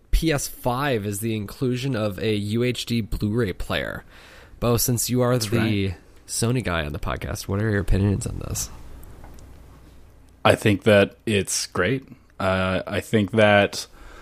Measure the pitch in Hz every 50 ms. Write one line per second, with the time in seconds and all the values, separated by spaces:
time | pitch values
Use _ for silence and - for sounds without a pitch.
0 | _ - - - 160 160 147 135 - - - - - 123 120 131 147 139 123 107
1 | 98 104 101 98 110 113 110 107 101 92 - - 135 123 123 123 131 139 127 104
2 | 110 104 95 - 104 110 107 104 101 104 107 117 123 123 120 - - - 120 117
3 | 104 - - - 110 104 107 123 117 92 - - - - 92 76 60 53 50 -
4 | - - - - - - - - - - - - 113 120 120 113 - 127 120 113
5 | - - 123 123 123 120 127 123 110 101 117 117 110 110 107 101 95 95 87 -
6 | - - - - - - - - 113 113 127 127 95 92 85 82 73 73 73 -
7 | - - 64 - - - - - - - 98 101 110 110 104 101 98 - 95 95
8 | 98 104 95 - - - 50 50 50 50 - - - - - - - - - -
9 | - - - - - - - - - - - - - - - - - - - -
10 | - - - - - - - _ - 107 101 - - 110 98 95 - 113 104 101
11 | 98 92 - _ - 110 104 98 92 - - - - - - 95 90 98 135 127
12 | - - - - _ _ _ - 95 95 95 95 92 92 92 - - - 101 92
13 | - - 117 107 101 90 113 110 104 104 104 101 101 - - - - - - -
14 | - - - -